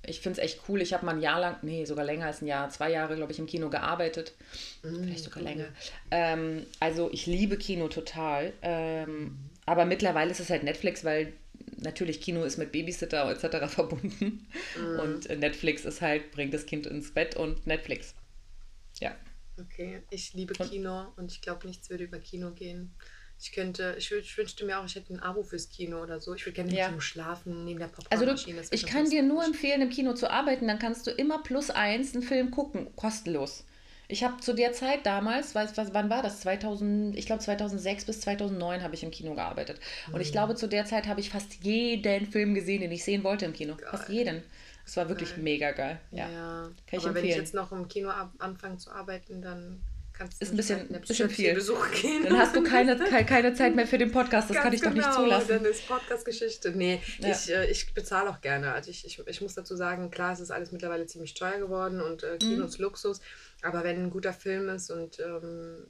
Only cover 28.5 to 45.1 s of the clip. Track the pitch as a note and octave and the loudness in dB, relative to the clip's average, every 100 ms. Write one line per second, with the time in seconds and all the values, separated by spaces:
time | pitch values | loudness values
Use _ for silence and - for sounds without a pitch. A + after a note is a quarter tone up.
28.5 | E3 E3 G#3+ - C4+ D4+ D4+ C#4 D#4 D#4+ | -10 -2 -2 2 4 6 6 6 6 4
29.5 | D4+ C#4 C#4 B3+ B3+ C4 A#3+ - B3 D4 | 2 4 4 4 2 0 2 2 4 4
30.5 | B3+ A3+ G#3+ A#3 A#3 - - D4 D#4 - | 4 2 2 0 -2 -2 2 2 2 0
31.5 | C4 D4 - G#3 A3+ C4+ B3 B3 C4 B3+ | 0 2 2 2 2 0 -2 2 4 4
32.5 | C#4+ C#4+ F#3+ - - A3 G#3+ E3+ D3+ C#3 | 0 -2 -4 -6 -4 -2 -2 -2 0 -2
33.5 | - - - - - - G3+ B3 - - | -6 -16 -20 -20 -20 -8 0 0 0 0
34.5 | A3+ A#3+ A#3+ C4 C#4+ G#3 G3 G#3 B3 D4 | 4 4 4 0 2 2 2 2 0 0
35.5 | G#3+ G#3+ G#3+ G#3 G3+ G#3 A#3+ A3 - F#3 | -2 0 -2 0 2 2 2 0 -2 -2
36.5 | G3 G#3+ G#3 G#3 G#3 G#3 G3+ - A3 G#3+ | 0 -2 0 2 2 2 -2 -2 -2 0
37.5 | G3+ G#3 G3 F#3 G3+ - A3 - G3+ G3+ | 0 0 0 -2 -2 -4 -4 -2 0 0
38.5 | F#3+ F3 F3+ F3 D#3+ E3 - D#3+ D3+ E2+ | 0 -2 -2 -4 -6 -8 -8 -6 -4 -4
39.5 | - - - - - - E3 F3+ G#3 G#3+ | -4 -6 -8 -10 -12 -6 -4 0 2 2
40.5 | A3+ G#3+ G#3 G#3 A3 G#3+ G3+ G3+ G3+ - | 0 0 0 2 0 0 -2 -2 -6 -6
41.5 | - G3 A3+ A#3+ A3+ G#3 G3+ G3+ G#3 G#3 | -4 2 2 2 2 2 2 2 2 4
42.5 | G3 F3 G3+ F3 E3+ - G3+ F#3+ G3+ F3+ | 2 2 0 0 -2 0 2 2 2 0
43.5 | D#3+ D3+ D#3 - G3 G3+ G#3+ A#3+ E3 - | -2 -6 -6 -8 -8 -2 0 0 -2 -8
44.5 | - - - - - E3 | -20 -20 -20 -6 -2 -2